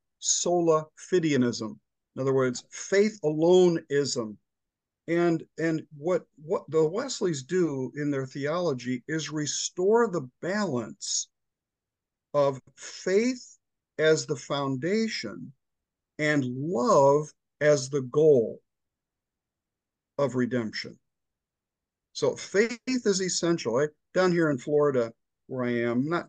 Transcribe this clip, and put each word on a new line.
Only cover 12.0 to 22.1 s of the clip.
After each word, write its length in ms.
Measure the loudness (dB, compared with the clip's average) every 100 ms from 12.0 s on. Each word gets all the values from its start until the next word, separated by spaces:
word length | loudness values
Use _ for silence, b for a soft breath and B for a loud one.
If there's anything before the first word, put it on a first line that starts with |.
| _ _ _
of 260 | 0 0 -2 -10 -20
faith 840 | -18 -10 -2 2 0 -2 -10 _ _ _ _ 0
as 280 | 2 2 0
the 80 | -8
foundation 1160 | -6 -4 -2 -4 -2 -2 -2 -4 -10 -12 -14 -18 _ _ _ _ _ -4
and 240 | 0 0 -2
love 840 | -4 -4 0 4 6 6 4 0 -12 _ 0
as 280 | 2 4 2
the 120 | -4
goal 580 | -2 4 6 6 4 -4 _ _ _ _ _ _ _ _ _ _ _ _ _ _ _ -4
of 160 | -2 -2
redemption. 640 | -2 -2 -4 -8 -12 -16 _ _ _ _ _ _ _ _ _ _ _